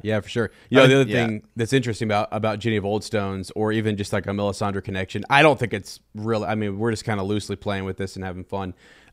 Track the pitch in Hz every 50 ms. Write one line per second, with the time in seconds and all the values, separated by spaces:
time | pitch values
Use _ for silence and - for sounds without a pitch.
0 | - 107 107 104 - - - 120 110 95 - - - - 127 135 131 127 135 135
1 | 135 110 107 120 117 113 110 107 - _ _ 117 117 107 135 135 113 120 107 -
2 | 117 107 104 101 107 - - 107 107 110 104 104 98 117 110 104 92 101 104 107
3 | - - - 104 98 98 95 95 92 - - 104 107 107 110 113 107 110 104 98
4 | 98 - - 101 87 101 101 101 101 101 95 - 107 101 98 98 - - 98 95
5 | 95 - - 104 101 - 135 139 151 156 139 - 123 101 110 104 - - - -
6 | _ _ - 107 107 113 113 107 104 85 110 107 107 101 98 98 110 117 110 -
7 | - 117 110 101 95 98 104 104 - - 101 - - 104 101 95 95 95 92 -
8 | 98 92 - 98 95 95 87 90 90 - - 98 95 92 87 - - - - -
9 | - _